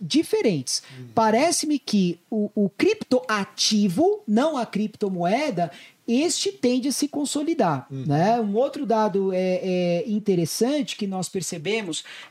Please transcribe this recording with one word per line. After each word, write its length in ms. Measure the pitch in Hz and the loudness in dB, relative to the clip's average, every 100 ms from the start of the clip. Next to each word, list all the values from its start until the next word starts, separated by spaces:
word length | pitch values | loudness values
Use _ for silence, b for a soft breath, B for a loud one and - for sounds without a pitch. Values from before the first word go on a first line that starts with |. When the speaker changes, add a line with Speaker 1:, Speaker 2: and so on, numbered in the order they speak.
Speaker 1:
diferentes. 800 | 160 294 339 440 294 151 127 - B 131 | -2 0 2 2 2 0 -2 -6 B -18
Speaker 2:
Uhum. 100 | 123 | -4
Speaker 1:
Parece-me 640 | 226 220 226 330 302 311 294 | 2 4 4 2 0 -2 -2
que 400 | - 208 175 165 - | 0 2 2 -2 -6
o, 200 | 220 208 | -4 -2
o 160 | 214 196 | 0 -2
criptoativo, 1500 | - 349 440 - 254 254 214 196 - - 214 202 175 370 415 - | 2 0 0 0 0 0 -4 -4 -2 0 2 2 4 2 2 0
não 300 | 214 311 277 | 2 2 0
a 80 | |
criptomoeda, 1040 | 214 196 214 - 202 180 170 240 302 175 165 B B B - | -4 -2 -4 -2 -4 0 0 0 0 -2 -4 B B B 0
este 440 | 240 349 - 403 | 2 2 0 -4
tende 380 | 392 247 254 262 | 0 0 2 0
a 40 | |
se 140 | - 294 | -2 -2
consolidar, 800 | 294 285 285 311 330 185 135 - | -2 -4 -2 -2 0 2 0 -6
Speaker 2:
Uhum. 140 | 135 135 | -6 0
Speaker 1:
né? 340 | 143 196 240 | 2 2 2
Um 140 | 214 208 | 0 0
outro 300 | 277 285 226 | 0 -2 0
dado 440 | 220 214 196 190 | 2 2 0 0
é, 300 | 185 185 180 185 180 175 175 | 0 0 0 0 0 0 0
é 20 | 233 | 0
interessante 840 | 208 208 175 160 - 233 294 220 - | -2 2 2 0 0 0 0 -2 -6
que 100 | 196 | -6
nós 220 | 185 170 | -4 -6
percebemos 720 | 190 - 170 156 226 185 151 - B B | -6 -6 -6 -4 -4 -4 -8 -10 B B